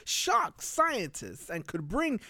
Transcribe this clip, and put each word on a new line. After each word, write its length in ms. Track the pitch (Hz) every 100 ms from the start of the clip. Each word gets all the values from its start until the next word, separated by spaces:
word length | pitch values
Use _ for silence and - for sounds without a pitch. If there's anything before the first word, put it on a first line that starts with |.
| -
shock 580 | - - 349 320 -
scientists 880 | - - 320 269 160 - 226 - -
and 160 | 165 151
could 200 | 165 147
bring 320 | 233 320 247 -